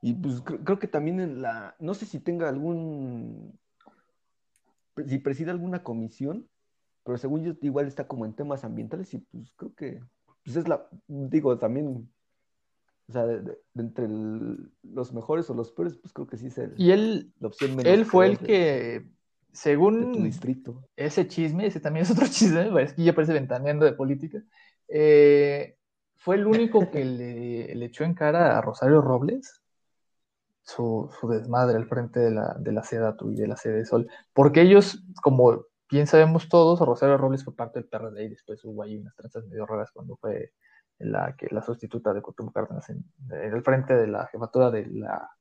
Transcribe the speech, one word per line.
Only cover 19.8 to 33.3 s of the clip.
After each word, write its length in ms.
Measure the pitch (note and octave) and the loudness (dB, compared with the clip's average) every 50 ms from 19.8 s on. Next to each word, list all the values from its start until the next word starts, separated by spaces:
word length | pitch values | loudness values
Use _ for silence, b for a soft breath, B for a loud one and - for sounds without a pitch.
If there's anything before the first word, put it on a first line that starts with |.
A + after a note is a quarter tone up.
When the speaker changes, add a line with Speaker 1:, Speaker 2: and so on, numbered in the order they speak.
| E3+ G3+ A3 A3+ | 4 4 4 2
Speaker 1:
de 180 | A#3 B3 B3 A3+ | 0 -2 -2 -2
tu 60 | F#3+ | -2
distrito. 600 | - - - - B2+ C3 C3 - - A#2+ B2+ - _ _ | -4 -4 -6 -6 -6 -6 -6 -8 -16 -16 -16 -18 _ _
Speaker 2:
ese 320 | - C#3 D3+ D3+ - F3+ - | -6 -6 -4 0 0 -2 -2
chisme, 400 | - - E3 D#3+ D3+ F3 G#3 G#3 | -2 -2 -2 -2 -2 -2 -2 -4
ese 120 | - D#3+ | -4 -4
también 260 | - D#3 D3 D#3+ F3 | -6 -4 -2 -2 0
es 60 | F3 | 2
otro 140 | B3+ E3+ C#4 | 2 2 2
<laughs> 20 | C4+ | 0
chisme, 440 | - - A3+ G3 D#3+ E3 F3+ G#3+ G3+ D3+ | 2 2 4 4 4 2 2 2 2 2
es 120 | B2+ - - | 2 2 0
que 100 | - E3+ | 2 2
ya 100 | E3+ E3 | 4 4
parece 200 | E3+ D#3 D#3 E3 | 4 2 2 0
ventaneando 520 | D3+ C3+ C3 B2 B2 C3 C#3+ D3 D3 D#3 | -2 -2 -2 -6 -4 -2 -2 0 4 4
de 80 | D3 A#2+ | 4 4
política, 500 | - C3+ C3 C#3 C3+ C#3+ D#3+ - G#3+ - b b b b b b b _ _ | 2 -2 -4 -4 -4 -6 -10 -12 -14 -16 b b b b b b b _ _
eh, 920 | - D3+ D3+ D3+ D3+ D3 D3 D3 D3 C#3+ C#3+ C#3+ C#3+ C#3+ - - _ _ _ _ _ _ _ _ _ | 0 2 6 8 8 10 10 10 8 8 4 2 0 -4 -6 -10 _ _ _ _ _ _ _ _ _
fue 220 | _ _ - F#3 G3 | _ _ 0 0 2
el 100 | G#3 G#3+ | 4 2
único 420 | A3 A3 A#3 A3+ A3+ A3 F#3 - | 2 2 2 4 4 4 2 4
que 160 | - D3+ C3+ | -2 -4 -4
Speaker 1:
<laughs> 0 | |
Speaker 2:
le, 720 | C3 B2+ A#2+ B2 A#2+ A#2+ A#2 A#2+ A#2+ A#2+ A#2 A#2 - C#2 | -4 -4 -6 -8 -10 -10 -10 -8 -6 -6 -6 -8 -8 -8
le 100 | A#2+ A#2+ | -8 -10
echó 180 | A#2+ A#2+ - D3+ | -10 -6 -4 -4
en 120 | E3 E3+ | -4 -2
cara 420 | F3 D#3 D3+ D3+ E3+ E3+ D3+ A2+ A2 | 0 0 0 2 4 4 4 4 2
a 40 | |
Rosario 400 | A2+ - A2 - - C3 D3 D#3 | 0 -2 -4 0 4 6 6 6
Robles 580 | C#3+ C3 B2+ B2 C3+ D#3 A3+ C4+ B3 - - _ _ _ _ _ _ _ _ _ _ _ _ _ _ _ _ _ _ _ _ _ _ | 6 6 2 0 0 -2 -4 -4 -8 -12 -20 _ _ _ _ _ _ _ _ _ _ _ _ _ _ _ _ _ _ _ _ _ _
su, 480 | - - - A#2+ A#2 A2+ A2 - - - - | -18 -8 -6 -4 -2 -2 -4 -6 -8 -12 -10
su 80 | - A2+ | -6 -4
desmadre 480 | A#2 A2 A2 A#2+ A#2+ A#2+ B2+ B2 A#2 | -4 -4 -4 -2 0 2 2 2 2
al 120 | A2 A2+ A2+ | 0 -2 -4
frente 320 | - B2 A#2+ A#2 - B2 | -4 -6 -6 -4 -2 0
de 100 | A#2+ A#2 | 2 2
la, 260 | A2 G#2+ G#2+ - - - | 2 0 -2 -4 -6 -6
de 120 | B2+ A2 | -6 -4
la 120 | G#2+ A2 A2 | -4 -4 -4
sedatu 480 | - - A2+ A2+ A2 G#2+ - - G#2+ | -6 -4 -2 -2 -2 -2 -4 -6 -8